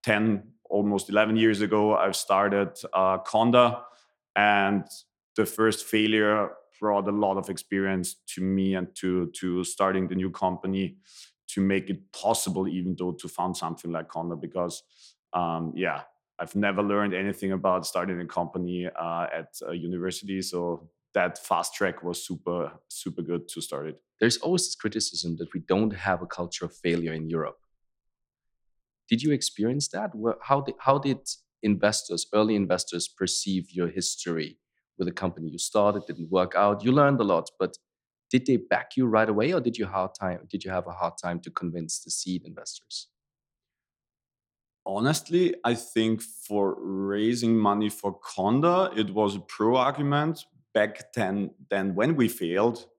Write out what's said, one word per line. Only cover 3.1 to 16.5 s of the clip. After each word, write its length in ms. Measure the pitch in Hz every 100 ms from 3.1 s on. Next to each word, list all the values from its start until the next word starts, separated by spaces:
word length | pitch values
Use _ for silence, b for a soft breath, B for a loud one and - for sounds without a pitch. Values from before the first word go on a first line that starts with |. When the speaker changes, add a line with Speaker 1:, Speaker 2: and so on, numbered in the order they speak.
| 92
Speaker 1:
Conda. 640 | - 110 117 123 120 104 B B B B _ 101
And 480 | 104 101 98 101 - - _ _ _
the 120 | - 107
first 400 | - 110 104 -
failure 640 | 110 110 107 104 107 98 - _ _
brought 300 | 107 101 98
a 20 |
lot 280 | 104 104 95
of 100 | 95
experience 680 | 90 - 98 95 95 87 - -
to 80 | -
me 320 | 92 95 95
and 200 | 95 90 -
to, 360 | 95 92 85 -
to 240 | 92 90
starting 440 | 87 - 95 95 90
the 60 |
new 160 | 92 92
company, 680 | 87 92 90 95 95 95 - B B B B -
to 140 | -
make 260 | 98 98 95
it 240 | 90 _
possible 560 | - 104 110 98 95 92
even 260 | 90 90 87
though 140 | 90
to 160 | 76 82
found 280 | - 90 90
something 340 | 85 82 85
like 180 | 82 80
Conda, 300 | 82 85 82
because, 440 | 85 90 87 - _ b b b _
um, 400 | 87 85 82 82
yeah, 280 | - 90 71 - _ _ -
I've 160 | 85